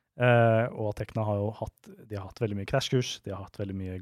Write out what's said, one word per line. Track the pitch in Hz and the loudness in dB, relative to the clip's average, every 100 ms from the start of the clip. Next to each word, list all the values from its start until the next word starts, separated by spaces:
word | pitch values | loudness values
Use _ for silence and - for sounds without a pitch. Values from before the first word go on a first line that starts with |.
| _ - | _ 0
Eh, | 123 120 117 113 120 | 6 6 6 4 2
og | - 107 | -2 -6
Tekna | - 107 117 | -6 -6 -2
har | 107 101 | 0 0
jo | 104 | -2
hatt, | 113 110 _ - 92 113 | -6 -12 _ -20 -20 -12
de | |
har | 104 95 | -10 -10
hatt | - | -4
veldig | 113 101 | -4 -4
mye | 95 | -2
krasjkurs, | 135 - 131 120 - | -2 0 0 0 -8
de | 104 | -10
har | 95 | -10
hatt | 98 - | -12 -8
veldig | 98 | -6
mye | 95 92 92 | -6 -8 -10